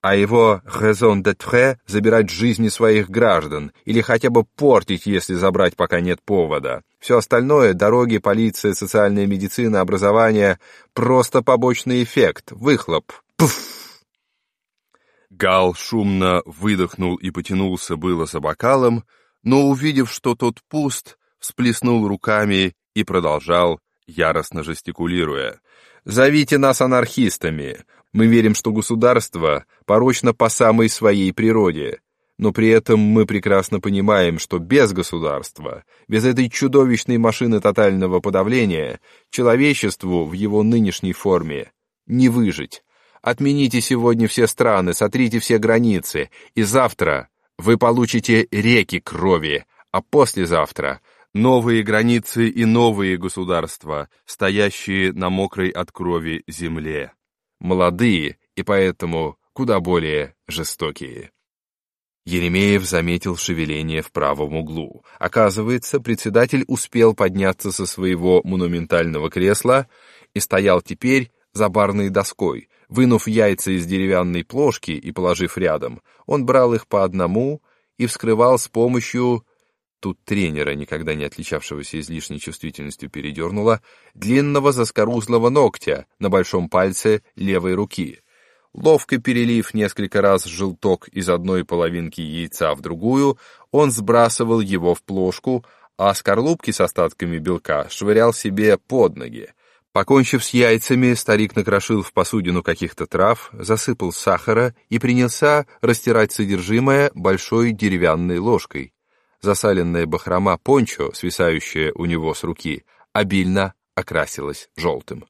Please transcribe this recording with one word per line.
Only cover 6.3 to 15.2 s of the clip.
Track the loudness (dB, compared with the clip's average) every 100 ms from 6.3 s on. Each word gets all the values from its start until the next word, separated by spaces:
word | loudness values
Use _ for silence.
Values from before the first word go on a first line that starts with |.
| 0 0 -2 -4 -8 _ _
Всё | 0 2
остальное — | 4 0 4 4 4
дороги, | 4 2 4 2 0
полиция, | 2 2 0 0 -2
социальная | -2 -2 2 2 2 0
медицина, | -2 -4 -2 0 2
образование — | 0 2 2 4 4 4 2 2 _ -20 _
просто | -4 2 2 2 2
побочный | 2 2 2 0 -2 -2
эффект, | 0 2 2 0 -14
выхлоп. | -4 0 0 0 -4 _ -20 _ _
Пф! | 0 0 -12 -18 -20 -20 _ _ _ _ _ _ _ _ _ _ _ _